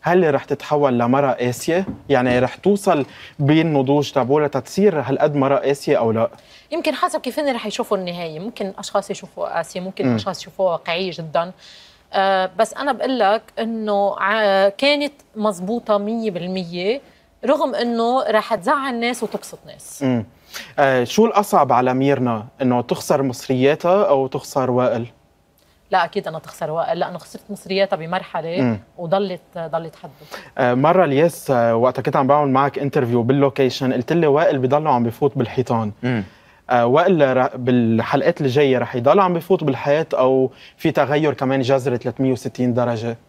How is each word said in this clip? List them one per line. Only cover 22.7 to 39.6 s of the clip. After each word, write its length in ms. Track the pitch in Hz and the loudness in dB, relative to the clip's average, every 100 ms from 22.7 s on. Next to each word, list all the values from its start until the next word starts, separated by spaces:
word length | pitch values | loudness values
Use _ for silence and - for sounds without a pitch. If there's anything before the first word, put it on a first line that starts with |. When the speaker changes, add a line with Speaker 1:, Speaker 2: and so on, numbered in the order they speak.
| 123 | 0
Speaker 1:
تخسر 400 | 120 180 - 151 | 0 -6 0 0
مصرياتها 840 | 139 120 - 127 131 156 170 190 208 | 0 -4 -4 2 2 2 2 2 4
أو 200 | 139 131 | 2 0
تخسر 440 | - - 143 127 | -6 -6 -4 0
وائل؟ 340 | 123 123 113 120 _ _ _ _ _ _ _ _ | 0 0 -2 -6 _ _ _ _ _ _ _ _
Speaker 2:
لا، 120 | 190 170 | 0 0
أكيد 220 | 202 180 | -4 -6
أنا 120 | 160 | -10
تخسر 320 | - - 160 | -14 -10 -6
وائل، 280 | 160 - 165 | -4 -2 -2
لأنه 180 | 170 175 | -4 -6
خسرت 240 | - 208 - | -14 -20 -16
مصرياتها 460 | 202 - 190 196 185 | -16 -6 -2 0 -2
بمرحلة 680 | 160 180 175 175 160 175 | -4 -6 -6 -8 -6 -2
Speaker 1:
مم. 180 | 127 107 - - | 0 -2 -8 -12
Speaker 2:
وضلت، 440 | 170 190 202 180 _ 175 | -2 0 0 -6 _ -12
ضلت 380 | 165 165 165 - | -6 -6 -8 -16
حده. 160 | 170 - 151 - - - | -20 -20 -20 -20 -14 -2
Speaker 1:
آه، 160 | 127 | 0
مرة 320 | 123 147 180 165 | 4 4 4 4
الياس، 460 | 135 170 - - | 4 2 0 -2
آه، 240 | 127 117 113 | 2 2 4
وقتها 260 | 127 127 | 2 0
كنت 140 | 151 151 | -2 0
عم 120 | 135 | 4
بعمل 240 | 143 147 | 4 4
معك 280 | 131 139 - | 2 2 -2
انترفيو 440 | 143 151 120 120 | -2 0 2 0
باللوكيشن، 720 | 117 139 139 135 131 - 131 | 2 2 2 2 0 0 -2
قلت 200 | 127 120 | -2 0
لي 140 | 165 156 | 2 4
وائل 300 | 139 170 147 | 4 2 2
بضله 320 | 123 143 156 | 2 0 2
عم 140 | 127 | 2
بفوت 340 | 117 117 147 139 | 0 0 -2 0
بالحيطان. 540 | 127 - 123 120 110 104 | -4 -2 -2 -2 -4 -6
Speaker 3:
مم. 200 | 123 120 95 - _ _ - | -4 -2 -4 -12 _ _ -2
Speaker 1:
آه، 160 | 123 117 | 2 4
وائل 520 | 139 180 175 139 127 | 4 4 4 4 2
ر-، 200 | 127 127 | 0 -2
بالحلقات 840 | 123 123 117 113 110 139 160 170 | 0 2 4 2 0 0 0 0
الجاية 360 | 143 123 143 123 | 0 2 4 2
رح 180 | 120 127 | 0 0
يضل 240 | 120 170 | 2 4
عم 140 | 185 | 4
بفوت 300 | 170 - 190 | 0 0 0